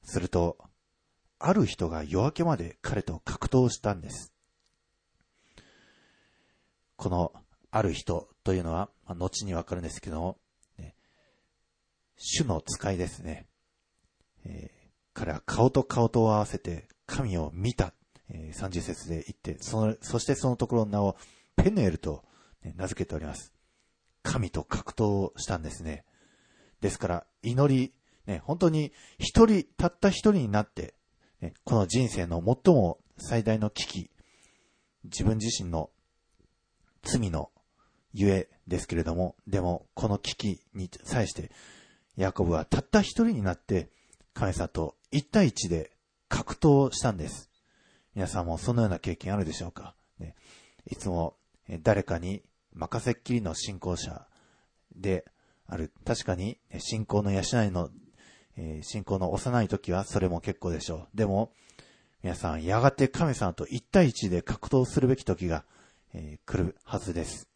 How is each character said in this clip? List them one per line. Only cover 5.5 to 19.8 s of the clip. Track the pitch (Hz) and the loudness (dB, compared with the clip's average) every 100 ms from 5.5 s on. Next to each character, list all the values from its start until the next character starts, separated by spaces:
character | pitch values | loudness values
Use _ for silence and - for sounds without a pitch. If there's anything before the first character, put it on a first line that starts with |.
| - _ _ _ _ _ _ _ _ _ _ _ _ _ - | -20 _ _ _ _ _ _ _ _ _ _ _ _ _ -8
こ | - | -2
の | 90 85 - _ _ _ | 0 0 -4 _ _ _
あ | 110 | 0
る | 101 | 0
人 | 78 - 82 - _ | -2 -2 -4 -6 _
と | - | -2
い | 92 | 0
う | |
の | 82 | 0
は、 | 82 101 _ | -4 -4 _
ま | - | -16
あ、 | |
後 | 87 92 - | -6 -6 -4
に | 101 | -4
わ | 85 | -6
か | - | -4
る | 90 | -6
ん | |
で | 85 | -8
す | - | -10
け | - | -10
ど | 78 | -6
も、 | 87 - _ _ _ - | -6 -8 _ _ _ -18
ね、 | 76 _ _ _ _ _ _ _ _ _ _ _ _ _ | -18 _ _ _ _ _ _ _ _ _ _ _ _ _
主 | - - | -4 -2
の | 147 80 | 0 -2
使 | - - 104 | -4 -6 -2
い | 92 | -2
で | 90 | -4
す | - | -6
ね。 | 85 78 - _ _ _ _ _ _ _ _ _ | -12 -12 -14 _ _ _ _ _ _ _ _ _
え | - 80 - | -14 -14 -14
ー、 | _ _ _ _ | _ _ _ _
彼 | - 82 | -8 -6
は | 151 | -6
顔 | - - 123 | -4 4 4
と | - | 4
顔 | - - 117 | 0 2 4
と | 120 | 4
を | 110 | 4
合 | 107 | 4
わ | 107 | 0
せ | - | -4
て | - 80 - _ - | -8 -8 -10 _ -8
神 | - 123 90 | -4 -2 -2
を | 76 | -4
見 | 82 107 | -2 -4
た、 | - 90 _ _ _ _ | 0 -2 _ _ _ _
え | 80 78 | -14 -14
ー、 | 76 | -8
三 | 98 | -6
十 | 87 | -6
節 | 82 85 - | -6 -8 -6
で | 82 - | -8 -8
言 | |
っ | - - 78 | -12 -10 -10
て、 | |
そ | - 110 | -4 0